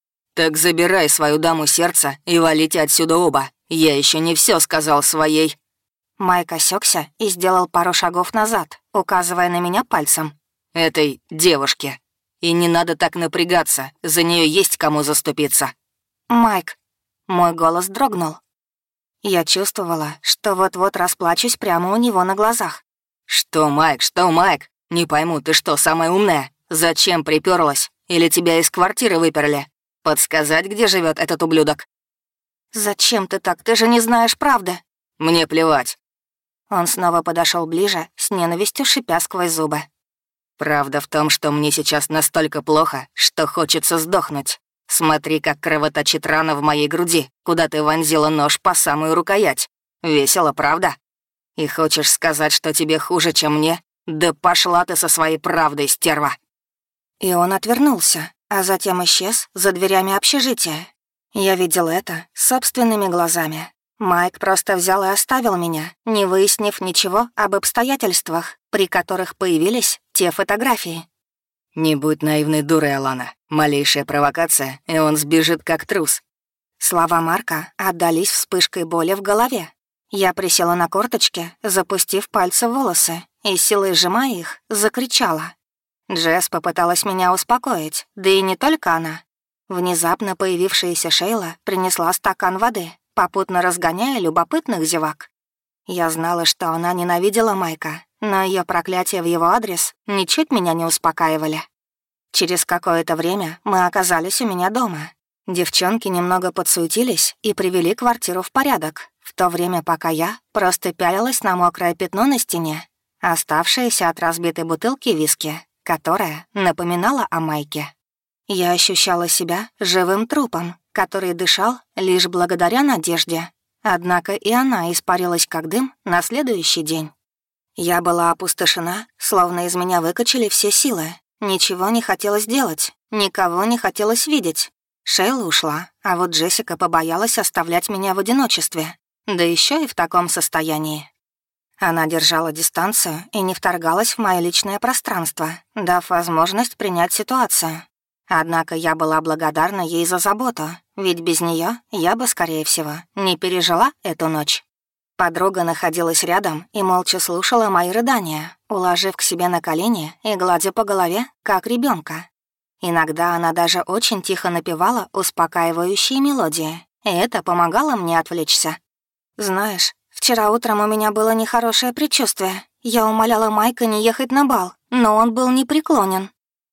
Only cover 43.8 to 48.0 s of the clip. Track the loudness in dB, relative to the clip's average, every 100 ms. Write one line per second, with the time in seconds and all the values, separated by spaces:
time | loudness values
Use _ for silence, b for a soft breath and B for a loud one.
43.8 | 0 0 0 0 0 -6 -6 -10 _ _
44.8 | -6 0 2 2 0 0 0 -2 -2 0
45.8 | 0 0 -2 -2 0 0 2 0 2 2
46.8 | 2 0 2 0 -2 _ -2 0 0 2
47.8 | 0 2